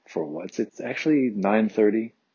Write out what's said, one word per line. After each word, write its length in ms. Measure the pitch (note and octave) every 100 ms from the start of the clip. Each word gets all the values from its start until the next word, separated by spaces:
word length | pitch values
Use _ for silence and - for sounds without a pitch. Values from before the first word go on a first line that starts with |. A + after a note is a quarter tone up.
| -
for 160 | F#2+ D#2
what? 340 | D2+ F#2 -
It's 220 | A2 -
actually 500 | A#2+ C3 D#3+ D3+ B2+
nine 360 | G#2 F#2+ G#2+ A2
thirty. 440 | - G#2 A2 A2+ - _